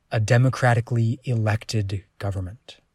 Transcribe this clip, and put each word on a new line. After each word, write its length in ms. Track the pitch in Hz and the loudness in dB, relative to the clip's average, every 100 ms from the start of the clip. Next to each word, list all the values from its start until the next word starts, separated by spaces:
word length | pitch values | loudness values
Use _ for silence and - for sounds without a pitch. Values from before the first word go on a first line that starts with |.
| - | -4
a 80 | 113 | -2
democratically 1000 | 104 123 131 - 123 117 113 120 113 - | 4 4 4 2 2 2 0 0 0 -2
elected 800 | - 113 107 110 - 110 98 101 - - | -2 -2 0 -2 -2 -4 -2 -6 -10 -10
government. 580 | 101 98 92 110 - - _ | -8 -6 -8 -12 -20 -20 _